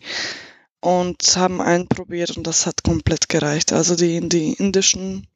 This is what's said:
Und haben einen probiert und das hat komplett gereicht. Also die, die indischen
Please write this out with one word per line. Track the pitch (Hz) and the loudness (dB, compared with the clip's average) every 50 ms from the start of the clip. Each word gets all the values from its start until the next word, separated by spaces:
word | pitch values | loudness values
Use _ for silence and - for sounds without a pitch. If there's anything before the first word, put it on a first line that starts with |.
| - - - - - - - - - - - _ _ _ _ _ | -8 -10 -8 -8 -8 -8 -10 -12 -16 -20 -20 _ _ _ _ _
Und | - 175 180 180 180 180 175 - - - - | 0 2 2 2 2 0 -2 0 0 2 2
haben | 180 185 185 185 180 | 2 2 2 0 0
einen | - - 170 175 180 - | 0 2 2 2 2 0
probiert | - - 180 - 175 175 170 165 - 170 | -4 -4 -4 -6 -6 -4 -4 -4 -4 -6
und | 165 | -6
das | 165 160 - - 180 | -2 -2 0 0 -2
hat | 156 - - | -2 -2 0
komplett | - 170 160 - - 165 147 - - | 0 0 2 2 0 0 0 0 0
gereicht. | - 165 147 147 147 156 - - - | 0 0 0 0 0 -2 0 0 2
Also | - 160 - 175 | 2 2 2 2
die, | 170 175 170 165 170 160 170 | 2 2 2 0 0 0 0
die | 175 170 156 156 - | 0 0 0 0 -2
indischen | - 190 202 190 190 196 - - 185 185 190 190 196 196 - _ | 0 0 0 2 2 2 2 2 0 -2 -8 -8 -10 -12 -14 _